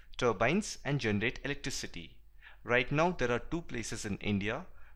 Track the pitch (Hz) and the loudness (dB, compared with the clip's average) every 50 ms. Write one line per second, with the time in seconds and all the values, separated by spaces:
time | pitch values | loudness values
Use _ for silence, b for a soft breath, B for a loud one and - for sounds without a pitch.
0 | b b b - 131 120 110 92 113 123 170 208 - - - - - 131 147 139 | b b b 2 2 4 4 4 4 4 4 2 0 -2 -8 -6 -2 -2 -2 0
1 | - 110 104 101 107 123 - - - 139 143 - - 139 - - - 98 - 87 | 2 2 2 2 2 0 -2 -2 -6 -6 -6 -4 -4 -6 -4 -4 -6 -8 -10 -10
2 | 82 - - - - - B B B B B B B 107 120 123 131 - 147 151 | -12 -14 -16 -18 -20 -20 B B B B B B B 4 4 4 4 4 4 4
3 | 165 185 175 - 131 117 120 113 - - - 175 165 - 123 117 107 - 117 107 | 4 4 4 2 2 2 2 0 0 -2 -4 -4 -4 -4 -4 -4 -4 -4 -6 -4
4 | - 107 95 - - 104 104 95 101 107 117 151 185 - b b b b b | -2 -4 -4 -2 0 2 2 2 2 0 -2 -2 -6 -10 b b b b b